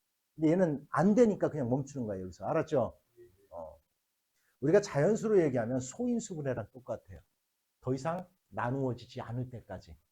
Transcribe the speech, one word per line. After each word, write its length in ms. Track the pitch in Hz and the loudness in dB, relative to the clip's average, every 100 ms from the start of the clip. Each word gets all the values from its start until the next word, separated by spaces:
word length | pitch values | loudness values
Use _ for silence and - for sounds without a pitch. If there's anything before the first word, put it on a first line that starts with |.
| _ _ _ | _ _ _
근데 180 | - 156 | 0 4
얘는 340 | 175 175 143 - | 4 4 0 -2
안 260 | 131 185 | 2 4
되니까 360 | 214 226 185 160 | 6 6 4 0
그냥 180 | 147 117 | 0 0
멈추는 380 | 135 131 139 107 | -2 -2 -8 -6
거야, 160 | 95 | -6
여기서. 240 | 92 90 101 | -8 -8 -4
알았죠? 500 | 160 156 143 107 - _ - - _ _ | -2 0 0 0 -4 _ -20 -20 _ _
어. 280 | 85 78 - _ _ _ _ _ _ _ _ | -16 -16 -18 _ _ _ _ _ _ _ _
우리가 180 | 139 202 | 2 4
자연수로 640 | 202 143 170 220 220 202 | 4 2 2 2 2 4
얘기하면 380 | 156 120 113 127 | 4 2 0 -2
소인수분해랑 880 | 131 - 247 233 - 160 135 120 107 | -4 -4 -2 -2 -4 -6 -4 -4 -8
똑같아요. 480 | 127 123 110 - 80 - _ _ _ _ _ | -12 -10 -10 -12 -20 -20 _ _ _ _ _
더 100 | 127 | -6
이상 340 | 131 160 175 185 _ _ | -4 -4 -6 -10 _ _
나누어지지 720 | 98 120 135 131 - - 123 | -6 -4 -2 -2 -4 -10 -12
않을 300 | 110 120 123 | -8 -8 -8
때까지. 440 | 113 - 92 - 80 _ | -10 -12 -14 -14 -20 _